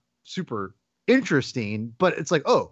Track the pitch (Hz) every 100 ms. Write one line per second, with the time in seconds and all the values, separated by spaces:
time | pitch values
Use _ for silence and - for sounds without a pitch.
0 | _ _ - 185 165 110 98 - _ _
1 | - 262 196 147 - 127 104 110 117 117
2 | 185 - 165 165 190 247 -